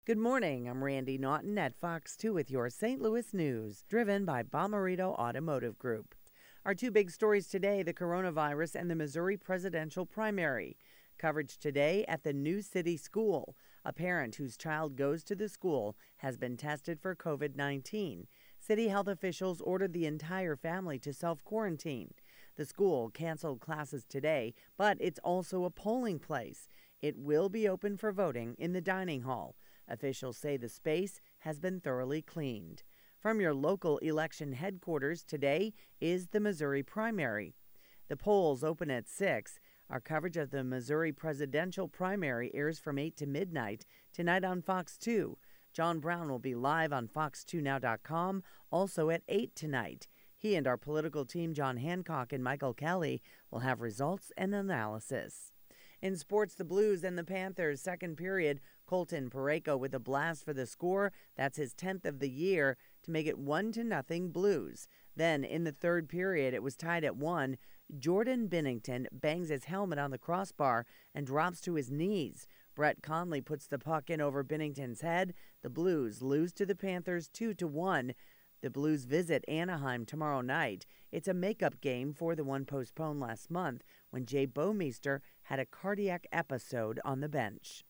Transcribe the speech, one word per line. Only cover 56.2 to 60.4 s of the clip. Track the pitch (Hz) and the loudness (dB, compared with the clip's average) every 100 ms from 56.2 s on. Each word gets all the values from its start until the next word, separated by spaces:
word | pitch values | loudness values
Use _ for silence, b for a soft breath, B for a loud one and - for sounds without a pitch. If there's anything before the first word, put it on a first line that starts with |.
| - 208 214 | 0 2 2
the | - | -2
Blues | 175 185 214 190 | -2 4 4 4
and | 180 175 | 0 -4
the | |
Panthers, | 165 190 190 190 165 143 | -4 -4 -4 -2 0 0
second | 185 180 180 147 | -4 -6 -6 -6
period, | 180 190 156 143 B B - | -2 2 2 0 B B -2
Colton | 185 175 165 127 | 0 0 -2 -4
Parayko | 127 135 151 - 139 | -2 2 2 2 0
with | 135 135 | 0 -4
a | |
blast | 113 139 160 160 | 0 2 2 -2